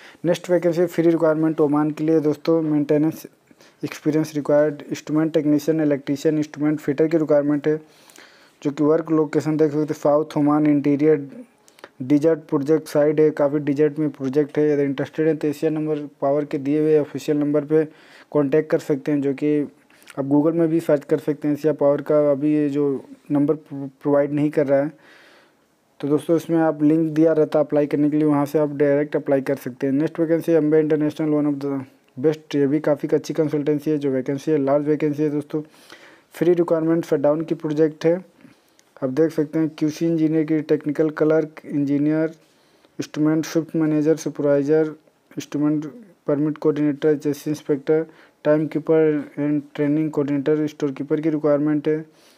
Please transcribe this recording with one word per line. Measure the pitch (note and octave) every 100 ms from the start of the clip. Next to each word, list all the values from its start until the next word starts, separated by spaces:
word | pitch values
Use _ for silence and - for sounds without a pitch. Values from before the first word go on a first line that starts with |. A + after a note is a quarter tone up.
| - -
नेक्स्ट | D#3+ - -
वैकेंसी | F3 F3 E3 F3
फ्री | F3 E3
रिक्वायरमेंट | E3 D#3+ D#3 D#3+ D#3
ओमान | D3+ D3 D3+
के | D3+
लिए | D#3 D#3+
दोस्तों, | D3 D3 - E3
maintenance | D#3 D3+ C#3+ D3+ D#3 D#3 - _ _ _ - _
experience | - - D3+ D3+ D#3
required, | D3 C#3 D3 D3+ D3 -
instrument | D3+ - D3+ D#3+
technician, | D#3+ D3 D3 D3 D#3+
electrician, | D3+ C#3 C#3+ C#3 D#3+ D3+
instrument | D3 C#3+ D3+ D3+
fitter | - C3+ D#3+
की | E3
requirement | D3 D3 C#3+ D3 D3+
है, | D#3 - _ - - - _ _ _
जो | D3+
कि | C#3
work | D3 E3 E3
location | D#3 D3+ D3+ D3+ D3+
देख | D#3
सकते | D3
हैं, | D3+
साउथ | D3 D3+ D3 D#3 D#3
Oman | D3 D3+ D3+
interior | D3 D3 C#3+ D#3 D#3 C#3 A3+ B3 _ _ _ - -
desert | C3 D3 D#3+ D#3+
project | D#3 D3+ C#3 D#3 D#3
site | D3+ D3 D3+
है, | D#3
काफ़ी | D3+ C#3+ D3+
desert | C#3+ C#3 D3+ D3
में | D3+
project | D3+ C3+ C#3 D3 -
है। | D3+
यदि | C#3+
interested | C#3+ C#3 C#3 - D#3
हैं, | D#3
तो | D#3
एशिया | C#3+ D#3+
number | D#3 D3+ D3
पावर | D3 - C#3 D3
के | D3 D#3
दिए | C3+ D3+
हुए | D#3 D#3
official | C#3+ C#3 - D3+
number | D3 D3
पे | C#3+ D#3 D3+ - - - -
contact | D3 C#3 D#3 F#3
कर | D#3+
सकते | - C#3+ D3+
हैं, | D3
जो | C#3
कि | C3+ D3 D3+ C#3 - _ _ - -
आप |
Google | C#3 D3 D#3
में | E3 E3
भी | E3
search | E3 D3
कर | - D3+
सकते | D3+ D3 D3
हैं |
एशिया | D3 D#3
power | C#3+ C#3+ C#3+
का। | C#3+ D3+ D3
अभी | C3+ D3+
ये | D3+ D3
जो | C#3+ C#3+ C3 - - -
number | D3 D3
प्रो-, | D3+ - C#3 C#3 -
provide | D3 C#3+ C#3+
नहीं | D3 D3
कर | D#3 C3+
रहा | C#3
है, | D3 - _ - - _ _ _ _ _ _ -
तो | C#3+
दोस्तों, | D3 D3 E3
इसमें | D#3 E3
आप | D#3+ D3+
link | D3+ D#3+ D#3+
दिया | D3+ D#3+
रहता | D#3 D3 D#3
है |
apply | C#3+ D3 D3
करने | C#3+ D3
के | D3+
लिए, | D#3
वहाँ | C#3+ C#3
से | D#3+
आप | D3+
direct | C#3 D3 C#3+ D3 D#3+
apply | C#3+ C#3
कर | C3
सकते | C#3 C3 B2 C#3
हैं। |
Next | C3+ D#3 D#3+
vacancy | D#3+ E3 D3+
अम्बे | E3 D3+ D#3
International, | D3+ D3+ D3+ D3 D#3
one | D3+ D3
of | C#3
the | C#3+ C#3 B2+ _ _ -
best, | D3 D#3 -
ये | C#3+ C#3
भी | D3+
काफ़ी | D3+ C#3+ D#3
अच्छी | D3+ D3+
consultancy | D#3 D#3 D3+ C#3+ D3+ D#3
है। | D3+
जो | C#3
vacancy | C3 B2+ C#3 -
है, | D#3
large | C3+ D3 D3
vacancy | D3+ D3+ C#3+
है | D3+
दोस्तों। | D3 C#3+ D#3 D3+ - - - - - _
फ्री | - E3
रिक्वायरमेंट | F3 E3+ E3 D#3+ E3
शटडाउन | D#3+ D#3 D3 D3+
की | D#3+
प्रोजेक्ट | D#3 D#3 D3+ D#3 D#3
है, | E3 F3+ F#3 _ - _ _ _ _ -
आप | C3+
देख | C3 D#3+
सकते | D#3 D3 D#3+
हैं। | D#3+ D#3
क्यूसी | D#3 D3+ E3
इंजीनियर | E3 D#3 D#3+
की, | D3+ D#3
टेक्निकल | D3 D3+ D3+ C#3+ D#3
क्लर्क | D3+ D#3 D#3 D#3 - -
इंजीनियर, | D3 C#3 C#3+ D3 D#3 D#3+ E3 _ _ _ _ _ -
इंस्ट्रूमेंट | C#3 - D3+ D#3+
शिफ्ट | D#3 E3+ D#3 E3
मैनेजर | D#3 D3+ D3+ D#3
सुपरवाइजर, | D#3 C#3+ C#3+ C#3+ C#3+ D#3 D#3 D3+ _ _ _
इंस्ट्रूमेंट | - - D3 D3+ D3+ D#3 A#3+ G#3 _ -
परमिट | C#3+ D3+ D3
कोऑर्डिनेटर, | D#3 D3 D3+ C#3 D#3
एचएससी | D3 D3 C#3 D3+
इंस्पेक्टर, | D3+ - C#3+ D3 D#3 D#3+ - - _
टाइम | - D3+ D3+
कीपर | D3+ D#3 D#3+ D#3 D3+ C3+ -
and | D3 D3 C#3+
ट्रेनिंग | - D3 D3+ D#3
कोऑर्डिनेटर, | D3+ C#3+ C#3+ C3+ D3+ D3+
स्टोर | - D3
कीपर | C3+ C#3 D#3
की | D#3+
रिक्वायरमेंट | D3+ D3+ C#3+ D3+ D3+ D3+
है। | D#3 D#3 _ _